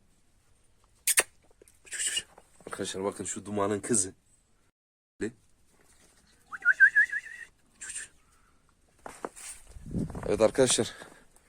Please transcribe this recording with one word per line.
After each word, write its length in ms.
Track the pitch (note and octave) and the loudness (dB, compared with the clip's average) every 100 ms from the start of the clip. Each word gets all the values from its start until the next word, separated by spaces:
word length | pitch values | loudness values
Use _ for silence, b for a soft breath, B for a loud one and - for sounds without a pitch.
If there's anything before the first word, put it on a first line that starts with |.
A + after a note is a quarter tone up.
| _ _ _ _ _ _ _ _ _ _ - - - _ _ _ - _ - - - - - - - - - | _ _ _ _ _ _ _ _ _ _ 0 0 -2 _ _ _ -20 _ -14 -6 -4 -6 -8 -18 -20 -20 -12
Arkadaşlar 380 | - G2 F#2+ | -8 -6 -4
bakın 200 | G2 F#2 | -4 -4
şu 220 | G2 G#2+ G2 | -8 -8 -6
Duman'ın 340 | G#2 G2+ G#2 | 0 0 0
kızı. 340 | - A#2 F#2+ - _ _ _ _ _ _ _ _ _ - A2 - _ _ _ _ _ - - _ _ _ - - - C6+ - - - - - - - _ _ - - - - _ _ _ _ _ _ _ _ _ - - - - - - - - - A2+ - - - | 0 0 0 -6 _ _ _ _ _ _ _ _ _ -8 -8 -8 _ _ _ _ _ -20 -20 _ _ _ -14 -2 2 6 6 6 4 0 -10 -16 -18 _ _ -18 -14 -14 -14 _ _ _ _ _ _ _ _ _ -18 -12 -14 -12 -18 -18 -18 -18 -8 -6 -6 -6 -2
Evet 140 | G#2 | 4
arkadaşlar. 540 | G#2+ - B2+ - A2 B B B B _ | 4 6 4 4 0 B B B B _